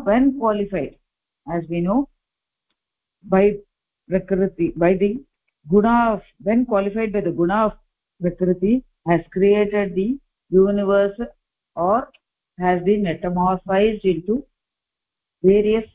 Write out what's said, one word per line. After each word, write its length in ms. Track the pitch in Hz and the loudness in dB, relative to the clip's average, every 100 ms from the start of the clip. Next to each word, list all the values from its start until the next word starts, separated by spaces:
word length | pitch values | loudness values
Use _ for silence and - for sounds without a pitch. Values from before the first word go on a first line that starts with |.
| 196 | 2
when 340 | 226 269 269 | 2 2 0
qualified, 560 | 226 208 202 185 131 - _ _ _ _ - | -2 -2 -4 -6 -8 -10 _ _ _ _ -10
as 120 | 170 160 | -8 -6
we 120 | 170 | -4
know, 260 | 175 226 285 _ _ _ _ _ _ _ _ _ _ _ | -2 -2 -4 _ _ _ _ _ _ _ _ _ _ _
by 320 | - 190 202 208 - _ _ _ - | -2 2 2 0 -8 _ _ _ -6
Prakriti, 640 | 185 185 190 190 - 170 - | -4 -2 -2 -2 -2 -4 0
by 160 | 170 | 0
the 280 | 185 202 247 - _ _ _ 147 | 2 0 -2 -12 _ _ _ 0
guna 440 | 196 220 233 233 | 2 4 2 0
of, 80 | 214 - _ | -2 -8 _
when 240 | 170 226 247 | -2 0 0
qualified 460 | 208 196 208 220 | 0 -2 -4 -4
by 80 | 202 | -4
the 120 | 175 | -4
guna 340 | 170 170 208 214 | -2 0 0 -2
of 80 | - _ _ _ - | -4 _ _ _ -6
Prakriti, 640 | 175 - 180 180 190 254 - _ - | -6 -2 -2 0 0 0 -2 _ -2
has 100 | 170 - | -2 -2
created 600 | 190 196 208 208 208 202 175 | 0 2 2 0 -2 -4 -2
the 220 | 202 277 _ _ - | -4 -4 _ _ 0
universe 680 | 185 196 202 196 202 202 202 233 - _ _ _ - | 2 4 2 0 2 0 -4 -12 -14 _ _ _ -4
or 340 | 175 226 269 _ _ _ _ - | 0 0 -2 _ _ _ _ -4
has 240 | 180 180 | 0 0
been 200 | 170 208 | 2 0
metamorphized 1000 | 190 156 180 180 180 185 190 190 214 214 196 | 0 -4 -4 -2 0 -2 -2 0 0 0 -2
into 400 | 165 180 247 - _ _ _ _ _ _ _ _ _ | -2 -2 -4 -6 _ _ _ _ _ _ _ _ _
various 400 | 180 202 208 220 220 | 2 4 4 0 -4